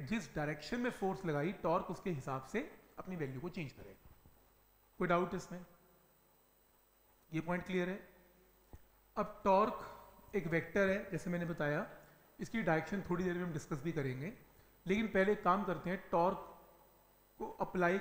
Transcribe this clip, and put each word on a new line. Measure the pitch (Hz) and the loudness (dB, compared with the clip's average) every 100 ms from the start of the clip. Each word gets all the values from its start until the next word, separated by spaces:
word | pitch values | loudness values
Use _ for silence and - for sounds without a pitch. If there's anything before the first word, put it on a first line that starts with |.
जिस | 135 226 160 165 | -4 -4 -2 -2
direction | 147 156 - 240 | -2 -4 -4 -2
में | 247 | -2
force | - 190 185 170 | 0 -2 0 0
लगाई, | 143 160 | 0 0
टॉर्क | 196 175 175 - | 0 0 0 0
उसके | 180 196 | -6 -4
हिसाब | 156 139 135 - | -4 -4 -6 -4
से | 208 294 - - - | -4 -4 -12 -18 -14
अपनी | - 180 | -8 -4
value | 139 127 | -4 -4
को | 175 | -8
change | 175 143 | -6 -8
करेगा। | - 98 - - - - - _ _ _ _ _ _ | -10 -18 -20 -20 -20 -20 -20 _ _ _ _ _ _
कोई | 180 | 2
डाउट | 175 180 185 | 4 2 -2
इसमें? | - 175 180 - _ _ _ _ _ _ _ _ _ _ _ _ _ _ _ | -8 -14 -14 -20 _ _ _ _ _ _ _ _ _ _ _ _ _ _ _
ये | 160 | -6
point | 160 180 175 | -2 -4 0
clear | 185 180 | 0 0
है? | 202 - - _ _ _ _ _ - - _ _ - | -4 -10 -20 _ _ _ _ _ -20 -20 _ _ -4
अब | 202 - | -4 0
टॉर्क | 202 190 220 - - - - - - 202 | 6 8 6 0 -10 -14 -18 -20 -4 -2
एक | 160 | 2
vector | 165 - 202 190 | 0 2 2 4
है, | 196 226 | 2 0
जैसे | 160 185 | -6 -2
मैंने | 175 170 | -2 -2
बताया, | 170 147 147 233 - - - - - | 0 0 0 -2 -10 -20 -20 -20 -12
इसकी | - 226 | -4 -2
direction | 175 160 156 202 - | 2 2 2 -4 -2
थोड़ी | 175 | 0
देर | 185 | 0
में | 175 | 0
हम | 180 | -2
discuss | 147 - 151 | -4 -4 -4
भी | 165 | -2
करेंगे, | 151 135 127 156 - - - - _ 170 | -2 -2 -2 -6 -10 -20 -20 -20 _ -2
लेकिन | 208 220 | 0 4
पहले | 196 190 | 4 4
एक | 208 | 4
काम | 180 190 | 4 4
करते | 202 160 170 | 2 -2 -2
हैं, | 190 - | -4 0
टॉर्क | 175 175 196 - - - - - _ _ _ _ - | 4 4 2 -8 -18 -20 -20 -20 _ _ _ _ -10
को | 226 - | -10 -4
apply | 196 185 175 190 | -2 2 4 4